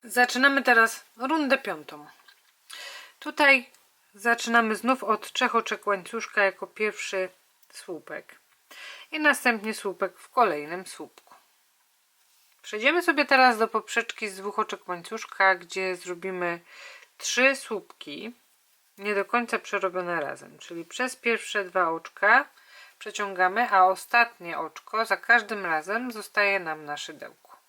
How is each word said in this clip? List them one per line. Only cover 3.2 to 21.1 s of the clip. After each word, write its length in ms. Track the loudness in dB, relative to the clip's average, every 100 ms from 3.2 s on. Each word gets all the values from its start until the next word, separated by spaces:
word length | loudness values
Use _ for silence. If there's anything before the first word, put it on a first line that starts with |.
| -12 2 6 6 2 _ _ _ _
zaczynamy 600 | -4 0 0 4 4 4 0
znów 280 | -2 -2
od 280 | 0 -2 -2
trzech 220 | -2 0
oczek 320 | 0 -2 -6 -4
łańcuszka 580 | -4 -4 -10 -6 0
jako 220 | 0 -2 -16
pierwszy 640 | -6 -6 -4 -8 -6 -6 _ _ _ _
słupek 680 | -20 -14 -14 -12 -16 -16 -20 _ _ _ -20 -18 -18 -12
i 100 | 2
następnie 540 | 2 4 0 0 -4
słupek 440 | -6 -8 -4 -6 -6
w 100 | -4
kolejnym 580 | 2 2 2 -6 -12 -12
słupku. 480 | -16 -18 _ _ -20 _ _ _ _ _ _ _ _ _ _ _ _
Przejdziemy 400 | -12 0 2 2
sobie 220 | 2 0
teraz 340 | 4 6 6 6
do 100 | 0
poprzeczki 600 | -2 -2 -4 -4 -8 -10
z 80 | -8
dwóch 220 | -8 -4
oczek 300 | -4 -6 -8
łańcuszka, 680 | -10 -10 -12 -12 2 2
gdzie 420 | 2 -4 -6 -4 -6
zrobimy 640 | -10 -10 -8 -4 -4 -6 _ -20 -20 -20 _ _
trzy 380 | -4 2 2 2
słupki 760 | -8 -10 -12 -20 -14 -12 -14 -16 _ _ _ _ _ -10
nie 160 | -4
do 100 | -4
końca 340 | 0 -2 -2 -6
przerobione 640 | -4 -4 -2 -4 -4 -4
razem, 380 | -4 -8 -16 -20
czyli 260 | -16 -14
przez 320 | -14 -6 -6